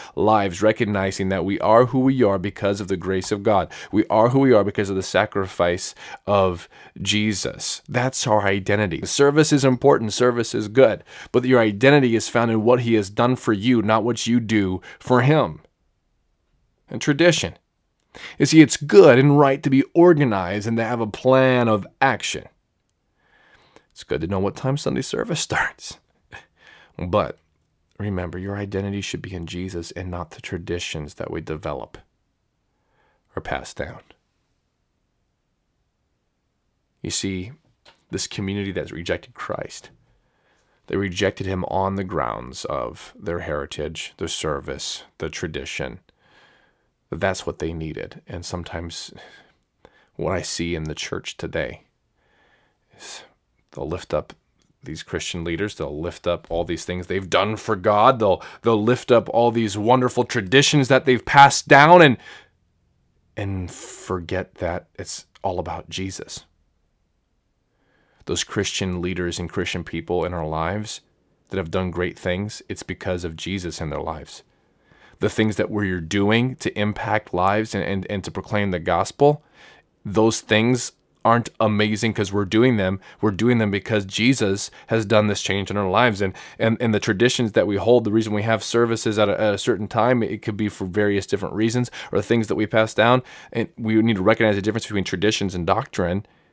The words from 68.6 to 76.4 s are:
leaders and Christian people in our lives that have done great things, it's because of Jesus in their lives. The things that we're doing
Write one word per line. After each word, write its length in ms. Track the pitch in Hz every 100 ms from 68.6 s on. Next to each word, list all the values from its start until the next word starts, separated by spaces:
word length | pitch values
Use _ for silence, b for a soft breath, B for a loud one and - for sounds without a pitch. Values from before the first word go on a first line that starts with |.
| 98 - 95 90
leaders 380 | 87 90 87 82
and 100 | 87
Christian 360 | - 87 90
people 420 | 82 85 80 87 85
in 80 |
our 140 | 90 78
lives 540 | 80 80 101 107 - _ _ _ _ _
that 80 | 95
have 120 | 82
done 220 | 95 92
great 260 | 85 90 -
things, 460 | 95 90 104 - -
it's 160 | 95
because 400 | - 92 - 90
of 120 | 87 80
Jesus 440 | - 98 87 78
in 120 | 80
their 100 | 73
lives. 400 | 78 78 82 - _ b b b b b b b
The 100 | 101
things 280 | - 110 104
that 120 | -
we're 320 | 107 101 92
doing 540 | 80 101 101 113